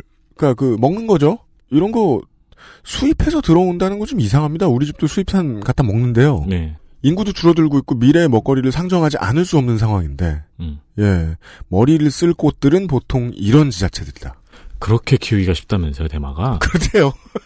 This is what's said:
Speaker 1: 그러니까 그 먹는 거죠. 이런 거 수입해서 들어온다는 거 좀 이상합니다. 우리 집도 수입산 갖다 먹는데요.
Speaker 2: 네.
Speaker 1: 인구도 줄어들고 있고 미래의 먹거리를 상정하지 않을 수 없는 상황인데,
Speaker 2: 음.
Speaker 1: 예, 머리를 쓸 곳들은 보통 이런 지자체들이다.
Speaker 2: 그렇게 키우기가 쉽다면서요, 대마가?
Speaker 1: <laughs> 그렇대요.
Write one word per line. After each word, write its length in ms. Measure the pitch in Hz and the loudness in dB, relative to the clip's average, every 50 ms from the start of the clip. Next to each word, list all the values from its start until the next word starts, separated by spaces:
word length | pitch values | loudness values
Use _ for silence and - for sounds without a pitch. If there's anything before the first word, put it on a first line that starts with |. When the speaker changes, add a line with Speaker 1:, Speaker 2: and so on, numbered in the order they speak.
| - _ _ _ _ _ _ | -20 _ _ _ _ _ _
Speaker 1:
그러니까 240 | - - 147 127 110 139 | -2 0 0 0 2 0
그 120 | 131 117 104 | 0 2 2
먹는 280 | 117 139 175 214 233 226 | 2 0 0 -2 0 0
거죠. 320 | 208 160 143 147 196 240 - _ _ _ _ _ | 2 4 4 2 0 0 -6 _ _ _ _ _
이런 200 | - 147 175 208 | 0 0 0 0
거 300 | 226 240 220 180 131 98 - - _ _ _ _ _ _ - - - - _ | 0 0 0 0 0 -2 -4 -8 _ _ _ _ _ _ -20 -20 -20 -20 _
수입해서 580 | - - - - 277 320 - - 302 320 311 | -12 -8 -2 0 0 0 0 0 0 0 -2
들어온다는 560 | 269 - 160 170 185 185 180 175 180 190 202 208 | 2 2 4 4 4 2 0 -2 -2 -4 -4 -6
거 60 | 214 | -6
좀 140 | 220 285 220 | -6 -4 -2
이상합니다. 480 | 123 101 95 143 151 151 151 165 196 180 | -2 0 0 0 0 -2 -2 -2 0 0
우리 180 | 123 123 143 | 0 0 -2
집도 220 | 147 151 - - 151 | -4 -4 -4 -4 -2
수입산 540 | - - 190 - - 190 180 147 117 104 | -2 -4 -4 -2 -2 -2 -2 -2 -4 -6
갖다 220 | 101 104 123 - 147 | -6 -4 -2 0 0
먹는데요. 600 | 110 98 110 120 123 120 110 127 151 143 92 76 90 | 0 0 0 0 2 2 4 4 4 4 0 0 -2
Speaker 2:
네. 280 | 95 87 82 78 78 - - - - - | -2 -2 -4 -6 -8 -12 -18 -20 -16 -2
Speaker 1:
인구도 300 | - 131 160 185 214 202 | 0 0 0 0 -2 -4
줄어들고 460 | 190 - - 165 170 160 160 156 143 139 | -4 0 2 2 4 4 2 2 0 0
있고 160 | 131 - 147 | -2 -2 -2
미래의 320 | 120 117 127 156 170 170 156 | 2 4 4 4 4 4 4
먹거리를 420 | 120 110 - - 135 131 123 131 | 2 2 2 0 0 0 0 -2
상정하지 480 | 127 143 175 185 185 180 160 151 143 - | -2 -2 -2 -2 0 0 0 0 0 -2
않을 260 | - 101 117 156 180 | -4 -2 0 0 0
수 120 | 180 - 156 | 2 0 0
없는 200 | 131 123 117 110 | 2 2 0 0
상황인데, 640 | 107 110 107 98 87 76 69 69 90 85 76 73 73 - _ - | 0 0 0 0 -2 -4 -4 -4 -4 -4 -4 -6 -8 -14 _ -12
Speaker 2:
음. 200 | 87 80 73 73 - _ _ - | -10 -10 -10 -12 -16 _ _ 0
Speaker 1:
예, 380 | 104 101 98 87 82 80 80 - - - - - - - | 2 2 2 2 0 -2 -6 -8 -12 -20 -20 -20 -12 -4
머리를 420 | - 92 113 135 160 160 151 151 | 0 2 4 4 4 2 2 0
쓸 220 | 135 - 170 170 170 | 0 0 0 0 0
곳들은 540 | - - 151 - - - 139 143 185 196 180 | 2 0 -2 0 0 2 2 2 2 0 0
보통 440 | 143 123 - - - 135 120 120 - | -2 -4 -2 -2 -4 -4 -4 -4 -6
이런 340 | - 101 101 117 147 156 143 | -4 0 4 4 6 4 4
지자체들이다. 680 | 113 85 92 87 - - - 71 67 - - 67 - - _ _ - - - - - - | 0 -2 -4 -4 -4 -6 -10 -12 -14 -14 -14 -16 -16 -16 _ _ -20 -20 -20 -18 -14 -10
Speaker 2:
그렇게 360 | - - 110 117 - - 139 123 | -2 0 0 0 2 0 0 0
키우기가 360 | - - 117 101 95 90 87 | 0 0 0 0 2 0 0
쉽다면서요, 560 | - - - - 98 85 76 71 69 80 78 | -2 -2 -4 -4 -2 -2 -4 -4 -6 -6 -6
대마가? 480 | - 78 71 69 67 69 95 - - - | -6 -6 -8 -8 -6 -4 -4 -2 -2 -2
Speaker 1:
<laughs> 0 | |
그렇대요. 540 | - - - 175 165 - - 214 160 139 131 - _ - - - - | -2 -2 -2 -2 -2 0 2 2 2 2 0 -4 _ -14 -14 -10 -10